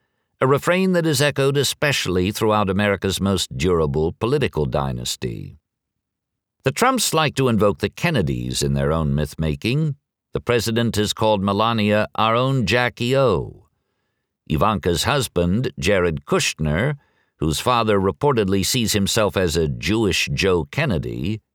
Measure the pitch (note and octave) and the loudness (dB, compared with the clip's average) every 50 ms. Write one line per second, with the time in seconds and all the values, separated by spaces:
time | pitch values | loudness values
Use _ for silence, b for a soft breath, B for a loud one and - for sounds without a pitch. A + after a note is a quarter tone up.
0 | _ _ _ _ _ _ _ - C3+ C3 C#3+ C3+ - E3+ F3 F#3 F#3+ F#3 F3+ F3 | _ _ _ _ _ _ _ -2 2 2 2 2 2 0 2 2 2 2 2 2
1 | D#3+ E3 C#3+ B2 D3 C#3+ - C#3 C3+ C#3 C#3 C#3+ B2+ - - - D3+ D3 C3+ - | 2 2 2 2 0 0 0 0 0 2 2 0 0 -2 -2 -2 -2 0 0 -2
2 | - F#2 F2 F#2 F2+ G2+ G#2+ - A2+ G#2+ G#2+ G#2+ G#2 F#2+ F#2+ G2+ G#2 G#2 G2 F2+ | -2 0 0 0 0 0 0 0 0 2 2 2 2 0 0 2 2 0 0 0
3 | - G2 F2 E2+ F#2+ G2 G2 F2 - - - C2 D2+ F#2 F2 E2 D#2+ C#2+ C2 D#2 | -2 -4 -2 0 0 0 0 0 -2 -4 -4 -2 0 2 2 2 2 0 0 0
4 | D#2+ F2 - - - A#2 C#3+ D3+ B2 F#2 - D#2 D2 B1+ C2 D2 C#2 C2+ B1 A#1+ | 0 0 -2 -2 -2 0 0 0 -2 -2 -2 -2 -2 -2 -2 -2 -2 -2 -4 -6
5 | A#1+ - - - B1+ A#1+ A1 G1+ G1+ G1+ - - _ _ _ _ _ _ _ _ | -6 -8 -8 -6 -8 -8 -8 -10 -14 -16 -18 -20 _ _ _ _ _ _ _ _
6 | _ _ _ _ _ _ _ _ _ _ _ _ - C3+ C#3 - A#3+ C4 C4 A3+ | _ _ _ _ _ _ _ _ _ _ _ _ -4 -4 0 2 2 2 2 2
7 | - - - D#3+ D#3 C3+ - - C3+ B2 A2+ F#2+ G#2 G#2 - - - - - - | 0 0 0 0 0 0 0 0 2 2 4 4 2 2 2 0 -4 -6 -4 -2
8 | - F3 D#3+ A#2 E2 C2+ C2 A#1+ A#1+ B1+ B1+ C2 C#2+ C#2 C#2 C#2 C#2 D2 D#2+ E2 | -2 0 0 0 0 0 -2 -4 -4 -4 -4 -2 -2 0 0 0 0 0 0 0
9 | D#2+ C#2+ C#2 D2 D2+ - - - D#2 D#2 D2 - - A2 C3 D3+ D#3+ D3+ C#3 _ | 0 0 0 -2 -2 -4 -4 -4 -4 -4 -4 -2 -2 -2 -2 0 -2 -2 -4 _
10 | _ _ _ _ _ _ - C#3 - - A#2+ A#2 G2+ A#2 A#2 - A#2 A2+ - G#2 | _ _ _ _ _ _ -10 -8 -2 0 0 0 0 0 0 0 0 0 0 0
11 | G#2+ F#2+ - - A2+ A2 G#2+ G2 F#2+ G2+ G2 G2+ A2 A#2 A#2 A2 G#2 G#2 G#2 G#2+ | -2 -2 -2 0 2 2 2 2 0 0 0 0 0 0 0 0 2 2 2 2
12 | G#2+ - - - G#2+ A2 A2+ A#2+ B2+ C3+ C#3 C3 G#2+ F2+ A2+ B2 B2 A#2 - - | 0 -2 -2 -2 0 2 2 2 0 0 0 0 0 0 0 0 0 0 -2 -4
13 | B2 A#2+ C3 C3+ C3+ A#2+ F#2 C#2 A#1 G#1 - - _ _ _ _ _ _ _ _ | -2 0 2 2 4 4 2 0 -2 -6 -12 -20 _ _ _ _ _ _ _ _
14 | _ _ _ _ _ _ _ _ _ - D2+ D2 G2 G#2+ G#2+ D#2+ - F#2 E2+ D2+ | _ _ _ _ _ _ _ _ _ -2 0 2 2 2 2 0 0 0 0 0
15 | - A2+ C#3 C#3+ A2+ - - F2 F2 F2 F#2 A#2+ C3 - - - C#2+ F#2+ G2+ F#2 | 0 0 0 0 -2 -2 0 0 0 2 0 0 -2 -4 -6 -2 0 2 2 4
16 | F2 F2 D#2+ C#2+ - - F#3 F3 - - - - D#2 D2+ D2+ F2+ B2 D3 D3 C#3+ | 2 0 0 -4 -4 -2 -2 0 0 -2 -4 -4 -2 -2 0 0 0 -2 -4 -6
17 | b b b b b b b b D2 D#2+ D2 - - B2 B2 A#2 A2+ A2 G#2 G2 | b b b b b b b b -2 -2 -2 0 0 0 0 2 2 2 2 2
18 | F#2+ G2 - - C#3+ D3 C3 A2+ G2+ F#2 G2 G2 F2+ - - C3 A2+ F#2+ - G2+ | 2 0 -2 0 0 0 2 2 0 0 0 0 0 0 0 -2 0 0 0 0
19 | G2 F#2 - A2+ G#2+ F#2+ - G2 F#2 E2+ D2+ E2+ D#2+ D2 B1+ A#1 A1 D#2+ G#2+ A#2 | 0 0 0 0 0 0 0 0 0 0 2 0 0 0 -2 -4 -2 -2 0 2
20 | A2 F#2+ F2 - - F2+ D2 C#2+ F2+ F#2+ F2+ E2+ D2+ - - C#3 D#3+ C#3 F2+ D2 | 2 0 0 0 -2 -4 -2 0 0 2 2 0 -2 -4 -4 -4 -2 0 -2 -2
21 | - A#1+ A#1 A#1+ C#2+ G2 A2 A2 _ _ | -4 -6 -8 -6 -6 -6 -6 -8 _ _